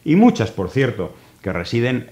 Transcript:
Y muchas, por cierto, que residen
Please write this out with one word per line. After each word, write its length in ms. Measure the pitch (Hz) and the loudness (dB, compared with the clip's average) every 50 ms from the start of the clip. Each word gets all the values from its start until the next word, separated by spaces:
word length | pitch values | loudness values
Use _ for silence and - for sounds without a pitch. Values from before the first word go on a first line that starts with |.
Y 140 | _ - 156 | _ 0 4
muchas, 340 | 196 233 247 233 - 110 - | 6 6 6 4 2 -2 -4
por 200 | - - 92 87 | -2 -6 -6 -4
cierto, 440 | - 135 135 123 104 98 87 76 - - - - _ _ | -2 -2 -2 -2 -2 -6 -8 -10 -10 -18 -20 -20 _ _
que 100 | - 95 | -8 -6
residen 540 | 85 87 87 - 117 117 117 127 127 120 120 - | -4 -4 -6 -4 -2 -2 0 0 -2 -4 -6 -10